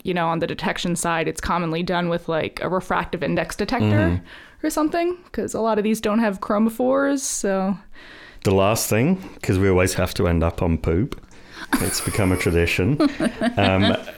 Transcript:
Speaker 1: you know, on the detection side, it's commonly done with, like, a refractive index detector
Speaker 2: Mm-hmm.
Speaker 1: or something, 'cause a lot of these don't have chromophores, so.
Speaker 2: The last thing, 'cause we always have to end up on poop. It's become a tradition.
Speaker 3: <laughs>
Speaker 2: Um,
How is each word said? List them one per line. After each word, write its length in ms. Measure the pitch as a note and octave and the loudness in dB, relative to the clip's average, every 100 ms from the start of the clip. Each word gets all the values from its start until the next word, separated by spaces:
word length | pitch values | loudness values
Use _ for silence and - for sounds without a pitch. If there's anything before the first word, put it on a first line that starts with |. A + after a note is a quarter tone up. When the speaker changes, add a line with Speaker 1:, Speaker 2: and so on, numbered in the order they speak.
| - | -4
Speaker 1:
you 80 | |
know, 140 | F3 E3 | -2 0
on 100 | E3 | 0
the 80 | E3 | -2
detection 480 | - - - F#3 E3+ | -4 -4 -4 -4 -2
side, 320 | F3 E3 D#3 | -2 -2 -2
it's 140 | - | -4
commonly 420 | - F3 E3+ E3 | -2 -2 -2 -2
done 240 | F3 F3 F3 | -2 -2 0
with, 220 | E3+ E3+ | -2 -2
like, 320 | D#3+ G2 - | -4 -4 -4
a 60 | D#3+ | -4
refractive 520 | F#3 - F3 E3+ E3+ | -4 -2 -4 -2 -4
index 320 | C#3+ E3+ E3 - | -2 -2 -2 -4
detector 280 | G3+ C4 G#3+ | -2 0 2
Speaker 2:
Mm-hmm. 800 | G#2 E2+ F2+ - - - - D#4 | 2 2 0 -4 -20 -20 -6 -4
Speaker 1:
or 40 | |
something, 480 | D#4 D4+ E4+ F4 F4+ - | 0 0 0 -2 -4 -8
'cause 200 | - G3 | -8 -6
a 60 | - | -2
lot 180 | A3 G#3+ | 0 2
of 60 | |
these 160 | G#3+ A3 | 2 0
don't 200 | G#3+ G#3+ | 2 2
have 200 | A3+ F#3+ | 2 0
chromophores, 800 | - G#3 A3+ A3 B3+ C4+ C#4 C#4 | -2 2 2 2 2 4 2 0
so. 580 | - - G3+ F#3+ F#3+ F#3 - - - - - - - | -2 -4 0 0 0 -2 -6 -20 -18 -20 -20 -4 2
Speaker 2:
The 100 | F#2+ | 4
last 340 | G2 A2+ - | 4 2 0
thing, 320 | G#2+ C#3+ F#3 - - | 2 2 0 -4 -12
'cause 160 | - F#2 | 0 2
we 80 | G2 | 4
always 280 | F2+ F#2 - | 4 2 2
have 180 | F#2 | -2
to 160 | - F2+ | 0 2
end 120 | E2+ | 2
up 200 | E2 - | 2 0
on 160 | F2+ E2 | 0 0
poop. 420 | - E2 C#3 - - - - - - - | 0 0 0 -6 -16 -20 -20 -16 -4 -2
It's 180 | F#2+ - | -2 -4
become 320 | - G2 F#2+ | -4 0 2
a 60 | F2+ | 2
tradition. 600 | G2 E2+ E2+ - F#2+ D3 D4 - - | 2 2 2 2 2 2 2 0 -4
Speaker 3:
<laughs> 280 | - A3+ - | 0 -2 2
Speaker 2:
Um, 400 | G2 F#2+ G2 - - | 2 4 2 0 -4